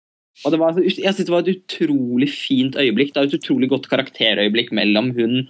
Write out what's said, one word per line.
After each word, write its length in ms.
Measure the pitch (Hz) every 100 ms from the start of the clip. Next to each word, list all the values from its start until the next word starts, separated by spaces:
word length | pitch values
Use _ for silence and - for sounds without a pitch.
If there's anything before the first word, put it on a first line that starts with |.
| _ _ _ - 143
Og 80 |
det 40 | 160
var, 160 | 165 170
jeg 160 | 175 202
synes 300 | 196 196 170
det 40 |
var 80 | 175
et 140 | 170 185
utrolig 680 | - - 160 139 120 123 143
fint 440 | - - 131 131 135
øyeblikk. 300 | 135 107 139
Det 80 | 147
var 60 | 143
et 60 | 160
utrolig 320 | - 131 127
godt 200 | 135 -
karakterøyeblikk 800 | 131 - - 113 98 104 110 -
mellom 380 | 107 101 104 127
hun 220 | 120 113 127